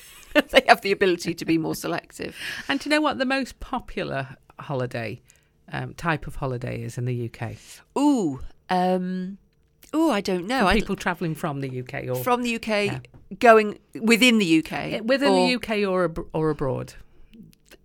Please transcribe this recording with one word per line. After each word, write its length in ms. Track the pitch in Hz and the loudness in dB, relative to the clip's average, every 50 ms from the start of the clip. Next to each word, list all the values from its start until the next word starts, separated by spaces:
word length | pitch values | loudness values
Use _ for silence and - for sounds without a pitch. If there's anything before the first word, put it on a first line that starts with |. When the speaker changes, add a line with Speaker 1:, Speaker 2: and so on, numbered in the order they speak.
| - - - | -20 -20 -20
Speaker 1:
<laughs> 200 | - - - - | -20 -20 0 0
they 300 | 294 277 - - 269 262 - | 0 0 4 2 4 6 6
have 120 | 233 - | 4 4
the 100 | - 196 196 | 4 -2 0
ability 400 | - 202 185 170 175 - 175 170 | 2 2 2 2 0 -4 -6 -8
to 120 | - 156 | -6 -2
be 120 | - 160 | -2 0
more 180 | 165 151 160 156 | 0 0 -4 -6
selective. 600 | - - 160 170 - - - - - - - - - - - - - - - | -6 -6 -6 -6 -6 -8 -12 -14 -12 -12 -12 -12 -12 -10 -10 -10 -10 -6 -4
Speaker 2:
And 100 | 277 277 | -4 -4
do 100 | - 285 | 0 0
you 60 | 302 | 0
know 60 | 302 | 2
what 160 | 302 285 - | 2 0 0
the 80 | 233 262 | 0 -2
most 340 | 254 269 269 254 - - - | 0 0 -2 -2 -6 -10 -14
popular 800 | - - 269 240 - - - 202 165 143 135 135 131 127 131 - _ - _ | -10 -8 -8 -8 -8 -8 -8 -8 -6 -4 -6 -6 -6 -8 -14 -20 _ -20 _
holiday, 640 | - - - 147 127 123 123 - 120 113 110 120 - _ - _ _ _ _ _ _ _ - | -16 -10 -6 -4 -4 -4 -4 -6 -8 -8 -8 -10 -12 _ -20 _ _ _ _ _ _ _ -10
um, 220 | - 135 127 123 - | -8 -8 -8 -8 -10
type 320 | - 156 170 160 139 - | -6 -4 -2 -2 -2 -4
of 80 | 147 - | -10 -8
holiday 460 | - 143 135 123 120 127 120 120 117 | -6 -6 -4 -4 -6 -6 -8 -8 -8
is 160 | 117 117 - | -8 -8 -8
in 60 | 131 123 | -6 -4
the 120 | 127 123 | -4 -4
U 140 | 120 117 113 | -4 -6 -8
K? 280 | - - 117 110 104 - - - - - _ _ _ | -8 -10 -10 -10 -10 -12 -18 -20 -20 -20 _ _ _
Speaker 1:
Ooh, 420 | 247 285 294 285 240 190 147 135 127 - - - - _ - | 2 4 4 4 4 2 0 -2 -6 -10 -14 -14 -18 _ -2
um, 680 | 185 180 180 185 185 185 185 180 185 185 185 190 202 - _ _ _ _ _ _ _ _ - - - | 0 2 2 2 2 0 0 -4 -6 -6 -6 -8 -10 -14 _ _ _ _ _ _ _ _ -14 -4 0
ooh, 180 | 311 330 320 | 2 2 4
I 100 | 226 202 | 2 2
don't 260 | 196 208 185 180 170 | 0 0 -2 -2 -2
know. 140 | 208 262 269 | -2 0 2
Speaker 2:
For 60 | 214 | 4
Speaker 1:
I 60 | 180 196 | 4 4
d- 40 | 220 | 4
Speaker 2:
people 160 | 190 - 196 | 2 0 -6
travelling 400 | - - 196 175 - 185 160 156 | -4 -4 -6 -4 -2 -4 -4 -4
from 240 | - - 160 139 139 | -4 -4 -4 -4 -6
the 100 | 139 131 131 | -6 -6 -8
U 100 | 127 127 | -8 -10
K 240 | - 139 135 - | -8 -10 -8 -6
or 160 | 127 123 127 123 | -4 -4 -2 0
Speaker 1:
From 180 | 247 247 240 247 | 0 0 2 2
the 80 | 240 | -2
U 80 | 226 226 | -4 -4
K, 260 | - 220 214 202 202 | -4 -2 -2 0 0
Speaker 2:
Yeah. 140 | 202 127 131 - - - - - - 196 | -2 -4 -6 -10 -16 -20 -20 -18 -18 -4
Speaker 1:
going 420 | - - 233 220 220 214 208 - - _ _ - 135 | 6 8 8 10 8 6 4 -4 -8 _ _ -10 -2
within 380 | 226 220 233 - 262 247 226 | 2 4 6 6 6 6 6
the 80 | 220 202 | 6 4
U 180 | 160 160 160 - | 4 4 4 4
K? 300 | - 170 147 143 151 135 | 0 -6 -6 -6 -6 -6
Speaker 2:
Eh, 60 | 226 | -4
within 320 | 214 226 269 254 277 294 285 | 0 0 0 2 4 4 4
Speaker 1:
Or 120 | 269 262 | 4 4
Speaker 2:
the 60 | 254 | 2
U 80 | 247 240 | 2 -2
K 260 | - - 220 208 202 | -2 -4 -2 -2 0
or 200 | 190 185 185 180 | 0 0 0 0
ab-, 200 | 160 165 175 - - | 0 -2 -6 -10 -6
or 180 | - 160 156 156 | -4 -2 -2 -2
abroad? 440 | 151 - 151 131 123 123 127 - - - - - - - - - - - - - - _ _ _ - _ | -2 -2 -4 -4 -4 -4 -6 -10 -14 -18 -20 -20 -20 -20 -20 -20 -20 -20 -20 -20 -20 _ _ _ -20 _